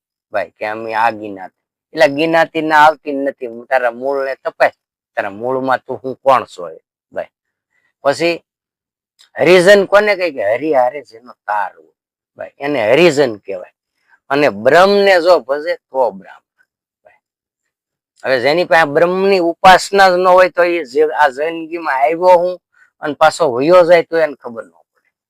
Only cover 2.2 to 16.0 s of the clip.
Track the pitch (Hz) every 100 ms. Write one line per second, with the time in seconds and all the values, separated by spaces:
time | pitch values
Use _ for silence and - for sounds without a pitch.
2.2 | 165 165 160 160 156 156 151 151 151 139
3.2 | 139 - 123 117 120 131 120 120 131 139
4.2 | 135 131 160 - 113 - _ _ _ -
5.2 | 104 101 123 131 131 123 - 120 131 120
6.2 | 135 123 107 - 85 82 _ _ _ -
7.2 | 82 _ _ _ _ _ _ _ 139 139
8.2 | 170 165 _ _ _ _ _ _ _ _
9.2 | _ - 143 185 175 202 185 196 208 185
10.2 | 180 135 101 117 156 139 123 143 123 113
11.2 | 123 - - 104 92 85 78 _ _ _
12.2 | _ - 92 _ 139 143 107 139 175 139
13.2 | 131 104 - 92 - _ _ _ _ _
14.2 | _ 139 139 101 117 160 190 202 196 185
15.2 | 170 165 123 143 160 170 _ 131